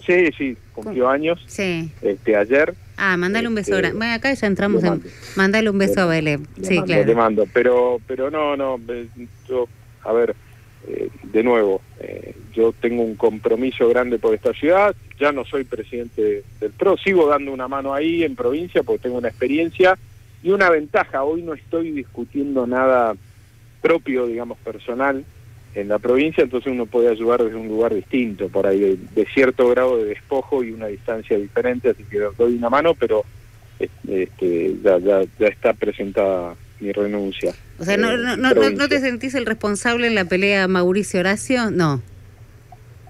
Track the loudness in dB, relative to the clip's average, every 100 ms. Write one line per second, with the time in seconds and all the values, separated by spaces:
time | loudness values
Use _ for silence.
0 | 0 2 2 0 -6 -8 -14 -14 -6 0
1 | 2 2 0 -4 -6 -6 -4 -4 -6 -6
2 | -4 -2 0 2 4 2 2 -2 -12 -4
3 | -2 0 0 -2 -2 -4 -2 0 0 -2
4 | -4 -2 -2 -2 -2 0 0 2 0 -2
5 | -8 -18 -8 0 2 2 2 2 0 2
6 | 2 2 0 -2 -6 -8 -2 0 2 2
7 | 4 4 4 2 2 2 4 4 4 0
8 | -4 -4 -4 -2 -2 -2 -4 -4 -8 -10
9 | -10 -16 -18 -16 -6 -2 -2 -6 -20 -12
10 | -2 2 2 -2 -10 -20 -20 -20 -10 -8
11 | -8 -10 -2 2 4 4 2 0 -6 -16
12 | -14 -14 -14 -18 -8 0 2 2 -2 0
13 | -2 0 0 0 0 0 -2 2 2 4
14 | 2 0 0 0 -2 -2 2 4 4 0
15 | -8 -2 0 0 -4 -6 -4 -8 -8 -8
16 | -8 -2 0 0 -6 -8 -8 0 0 2
17 | 2 4 4 2 -2 -8 -6 -6 -4 -2
18 | -2 0 -2 -2 -2 -2 -2 -2 0 -2
19 | -4 -4 -6 -4 -2 0 -2 2 2 2
20 | -4 -20 -20 -8 -2 2 4 2 2 -2
21 | -2 -2 -2 -2 -6 -12 -6 -4 -4 -6
22 | -10 -10 -8 -6 -2 -2 0 2 2 4
23 | 2 -2 -10 -20 -20 -20 -20 -2 0 0
24 | 0 -2 -2 -4 -8 -10 -12 -12 -8 -2
25 | 0 -2 -6 -20 -20 -20 -12 -8 -2 -2
26 | 2 2 2 0 0 -2 -4 -4 -2 2
27 | 2 2 2 2 2 -2 -4 0 0 -2
28 | -2 -2 -2 -4 -4 0 2 2 2 0
29 | -2 -2 0 2 2 4 2 4 2 0
30 | -2 -6 -4 -4 -2 -4 -4 -6 -10 -8
31 | -6 -6 -2 -2 -2 -2 -2 0 0 -2
32 | -4 -4 -2 0 0 0 0 2 2 2
33 | 0 0 -2 -10 -20 -20 -18 -10 -10 -8
34 | -6 -4 -4 -4 -2 0 -2 0 2 4
35 | 4 2 0 0 0 0 -2 -2 -4 -4
36 | -4 -2 0 0 -6 -12 -20 -12 -8 -4
37 | -4 -4 -6 -6 -6 -6 -14 -8 -2 0
38 | 0 -2 -4 0 2 4 4 2 0 0
39 | -2 -4 -4 -4 -4 -4 -4 -2 -2 0
40 | 0 0 0 0 2 2 2 2 2 2
41 | 0 0 0 0 0 0 0 2 0 0
42 | -6 -18 -20 -20 -20 -20 -20 -20 -20 -20
43 | -20